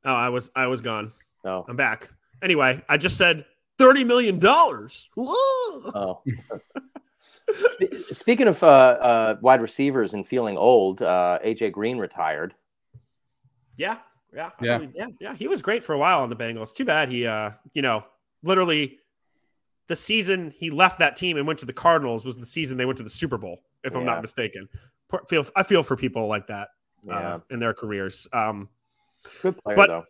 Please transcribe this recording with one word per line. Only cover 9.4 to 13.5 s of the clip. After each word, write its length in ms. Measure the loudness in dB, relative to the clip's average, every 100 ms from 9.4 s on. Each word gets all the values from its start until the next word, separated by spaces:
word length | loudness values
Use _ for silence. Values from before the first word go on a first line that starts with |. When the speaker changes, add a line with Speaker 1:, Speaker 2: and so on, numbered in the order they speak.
Speaker 2:
wide 180 | 4 4
receivers 540 | 2 -2 -2 0 -2
and 120 | -4 -6
feeling 300 | -4 -2 2
old, 460 | 6 6 4 0
uh, 360 | 0 2 2 0
A 120 | -2
J 160 | -2 -4
Green 280 | -4 -6 -4
retired. 560 | -8 -6 -4 -4 -8 _ _ _ _ -20 _ _ _ _ _